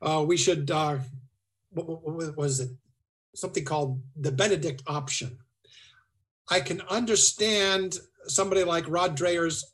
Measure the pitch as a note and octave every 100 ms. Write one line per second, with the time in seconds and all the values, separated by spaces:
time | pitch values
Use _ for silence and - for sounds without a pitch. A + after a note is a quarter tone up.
0 | D3 D#3 D3+ F3 - E3+ C#3+ D#3 D3+ C#3+
1 | C3 - - _ _ _ _ E3 E3 D#3+
2 | D#3 E3 D#3+ C#3+ D3 C3 B2+ - _ _
3 | _ _ _ - F3 F#3 D3 D#3 C#3+ C3
4 | - - D3 C3+ G3+ F#3 D#3 C3+ - D3
5 | C3+ - B2+ - - _ _ - - _
6 | _ _ _ _ - F#3 - E3+ - G3+
7 | A#3 G#3 - - G#3+ G#3+ G3 F#3+ F#3 -
8 | - _ - - G3 F#3+ F3 E3+ D#3 E3+
9 | F3+ D3 F3 F3 E3 D#3 -